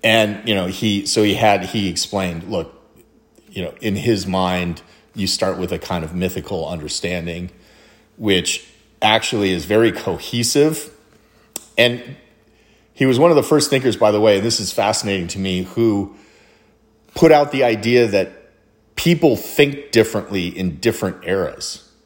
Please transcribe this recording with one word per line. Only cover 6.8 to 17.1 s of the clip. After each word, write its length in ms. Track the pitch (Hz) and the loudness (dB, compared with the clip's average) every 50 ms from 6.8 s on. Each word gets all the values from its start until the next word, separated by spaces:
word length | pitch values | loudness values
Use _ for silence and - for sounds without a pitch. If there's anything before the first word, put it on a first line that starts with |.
| 76 76 - - - - 90 87 82 87 85 85 90 90 - _ _ _ _ _ _ _ _ _ _ _ _ | -10 -10 -8 -8 -6 -6 -6 -6 -6 -8 -8 -8 -10 -12 -14 _ _ _ _ _ _ _ _ _ _ _ _
which 500 | - 110 107 95 90 87 - - - - - _ _ _ _ _ _ | -6 0 2 2 2 2 -2 -6 -8 -10 -18 _ _ _ _ _ _
actually 500 | - 107 107 110 - - - 107 101 95 | 0 2 2 2 0 -2 -2 0 0 0
is 120 | 92 85 76 | 0 -2 -2
very 300 | 82 104 110 117 110 - | 0 2 4 4 2 0
cohesive. 1000 | - - - 87 80 - - - 120 117 - - 143 143 156 156 - - - - _ _ _ _ _ _ _ _ _ _ _ _ - - _ _ | -2 -6 -6 -6 -6 -8 -6 -4 -2 -2 0 2 4 4 2 2 -4 -10 -14 -20 _ _ _ _ _ _ _ _ _ _ _ _ -16 -16 _ _
And 400 | - 117 120 120 120 - 127 139 - _ _ _ _ _ _ _ _ _ _ _ _ _ _ _ | 2 2 2 2 -4 -12 -16 -20 -20 _ _ _ _ _ _ _ _ _ _ _ _ _ _ _
he 120 | - 135 | 0 2
was 120 | 131 127 | 2 4
one 120 | 120 156 175 | 6 6 6
of 80 | 165 | 6
the 60 | 147 123 | 4 4
first 260 | - 156 147 143 - | 4 2 2 2 2
thinkers, 260 | 143 135 123 127 104 | 0 0 2 0 0
by 160 | - 113 107 | 2 2 2
the 80 | 104 104 | 4 4
way, 180 | 107 110 - | 4 4 4
and 80 | 98 98 | 4 2
this 140 | 117 110 - | -2 -2 -4
is 140 | 104 90 - | -6 -6 -4
fascinating 560 | - 101 104 107 - - 104 98 95 87 85 | -2 0 0 0 -2 -2 -4 -4 -4 -4 -6
to 100 | - 98 | -6 -6
me, 240 | 95 95 92 92 90 | -4 -4 -2 -4 -4
who 520 | - - 117 117 113 104 101 95 - - - _ _ _ _ _ _ _ _ _ _ _ _ _ _ _ _ _ _ | -6 -2 0 2 2 2 0 -4 -6 -10 -20 _ _ _ _ _ _ _ _ _ _ _ _ _ _ _ _ _ _